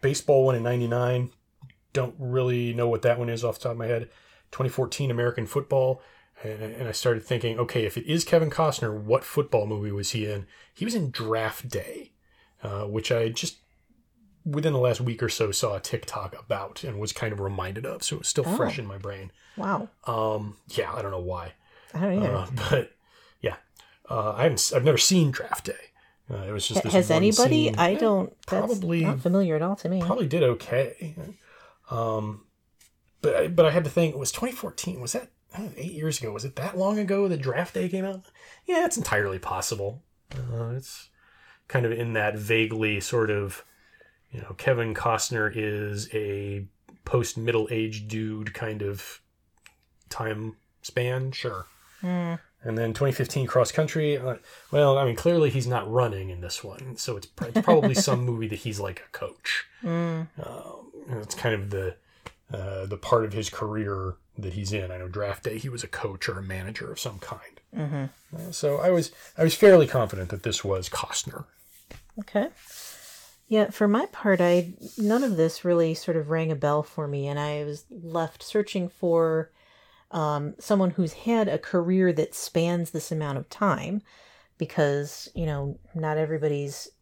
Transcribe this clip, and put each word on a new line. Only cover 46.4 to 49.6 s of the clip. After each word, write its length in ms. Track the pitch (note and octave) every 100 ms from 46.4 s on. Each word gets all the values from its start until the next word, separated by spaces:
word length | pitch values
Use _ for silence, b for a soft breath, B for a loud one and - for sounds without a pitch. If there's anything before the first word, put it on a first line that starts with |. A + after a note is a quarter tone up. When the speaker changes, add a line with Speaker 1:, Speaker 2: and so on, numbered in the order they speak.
| G2+ G2+ G2 _ - -
Speaker 1:
post-middle-aged 1040 | - B2 A#2 - A#2 A2+ G#2+ A2+ A2 G#2+ G#2+
dude 460 | A2 A2 G#2+ G#2+
kind 260 | - A2+ G#2+
of 380 | G2+ G2+ - - _ _ _ _